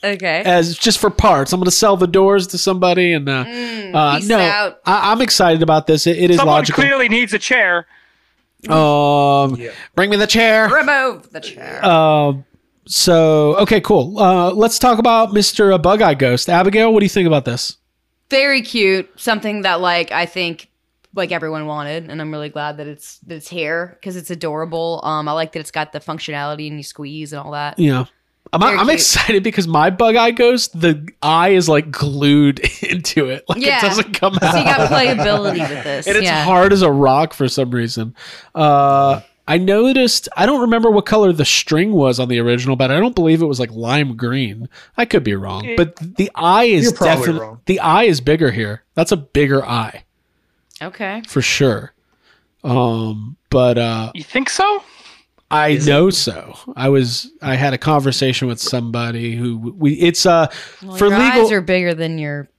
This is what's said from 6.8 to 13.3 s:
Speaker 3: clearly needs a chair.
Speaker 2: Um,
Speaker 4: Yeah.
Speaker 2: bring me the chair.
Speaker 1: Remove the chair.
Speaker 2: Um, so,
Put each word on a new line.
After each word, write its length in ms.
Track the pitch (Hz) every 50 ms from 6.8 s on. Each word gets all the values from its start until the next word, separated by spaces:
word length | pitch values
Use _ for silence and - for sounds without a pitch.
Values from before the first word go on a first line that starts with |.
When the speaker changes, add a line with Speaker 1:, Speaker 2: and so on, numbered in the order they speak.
| 269
Speaker 3:
clearly 280 | 277 277 269 254 233
needs 240 | 214 233 247 208 196
a 40 | 208
chair. 480 | - - 262 247 214 185 175 175 165 _ _ _ _ _ _ _ _ _ _ _ _ _ _ _ - -
Speaker 2:
Um, 880 | 160 160 156 147 147 147 147 143 147 143 143 143 139 139 139 135 135
Speaker 4:
Yeah. 140 | 123 120 117 - - - - _
Speaker 2:
bring 160 | - 185 202
me 60 | 208
the 100 | 202 214
chair. 420 | 208 - 220 226 226 220 220 220 208
Speaker 1:
Remove 600 | 254 302 294 269 294 277 262 262 220 160 - _
the 100 | _ 160
chair. 440 | 151 - - - 127 - 127 131 -
Speaker 2:
Um, 600 | 196 170 160 160 156 156 151 147 143 139 139 135 _ _ _ _ _ _ _ _
so, 680 | - - - - 185 170 165 160 156